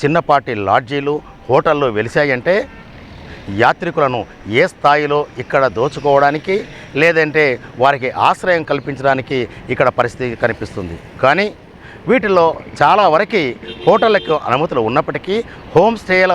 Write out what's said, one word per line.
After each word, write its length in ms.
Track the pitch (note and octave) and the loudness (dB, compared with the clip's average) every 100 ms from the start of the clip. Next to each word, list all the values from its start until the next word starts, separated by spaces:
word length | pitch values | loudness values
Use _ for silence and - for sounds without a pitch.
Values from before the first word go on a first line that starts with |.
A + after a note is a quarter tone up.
చిన్నపాటి 520 | C#3+ E3 D#3 C#3+ C3 G#2+ F#2+ | 0 0 2 0 0 -4 0
లాడ్జీలు, 480 | A2+ A#2 C#3+ C#3+ D3+ - - - | 0 0 -4 -4 -6 -8 -14 0
హోటళ్ళు 400 | C3+ E3 D3 C3+ G#2+ | 2 2 0 0 -2
వెలిశాయంటే 580 | A2+ D#3 D3 B2 D#3+ G3 - - - - - - - - - G2 | -2 -2 0 -2 0 -2 -4 -12 -20 -20 -20 -20 -20 -16 -8 0
యాత్రికులను 580 | A#2+ E3+ E3+ E3 C#3 A#2+ F#2+ - F#2 A#2 | 2 2 -4 -2 -2 -2 -8 -12 -4 0
ఏ 40 | F3+ | 0
స్థాయిలో 460 | - D3 D3 D3 D3 D3 - | 0 2 2 2 -2 -2 -8
ఇక్కడ 200 | D#3 D3 C3 F#2+ | -4 0 0 0
దోచుకోవడానికి, 760 | C#3 C#3+ C#3+ C#3 C#3+ D3+ F3 G3 A#3 - - C#3 | -4 -2 2 4 2 0 -4 -4 -6 -14 -10 0
లేదంటే 420 | E3 D#3+ D3+ D3+ D3 B2 - - | 2 2 0 2 0 -2 -8 0
వారికి 260 | C3 C#3 B2 F2+ B2+ | 0 2 -2 0 0
ఆశ్రయం 340 | F#3 F#3 E3+ D3+ | 2 0 -2 -2
కల్పించడానికి 680 | C#3+ D3 C3 C3+ C3 B2 C3+ A2+ - - B2+ | -4 -4 -4 0 0 -2 -4 -4 -8 -6 0
ఇక్కడ 120 | C3 - | 0 2
పరిస్థితి 420 | A#2+ - B2 A2+ | -2 -4 -8 -2
కనిపిస్తుంది. 540 | A#2+ A2+ A2 G#2+ F2+ E2 - - C3 | -2 -2 -8 -8 -10 -12 -16 -2 0
కానీ 220 | D#3+ G#3 - - - - - D3+ | 2 -2 -6 -20 -20 -20 -8 0
వీటిలో 380 | B3+ G#3+ F#3 E3 - - - | 0 2 4 2 0 -10 0
చాలా 240 | C#3+ G3 F#3+ | 2 4 4
వరకు 320 | D#3 G#3 G#3+ C3+ A2+ - - - | 2 0 -2 -2 -6 -12 -2 2
హోటళ్లకు 500 | G3+ A3 G3+ - D3+ G2 | 4 4 2 0 -2 0
అనుమతులు 340 | B2+ E3+ C#3+ A2 | -2 0 -2 0
ఉన్నప్పటికీ, 480 | C3+ D#3+ D3+ F3+ G#3+ A#3 - - D#3+ | -2 -2 -6 -4 -4 -6 -14 0 4
హోమ్ 240 | G#3 A3+ | 4 2
స్టేల 300 | - F#3 F#3 | 0 2 2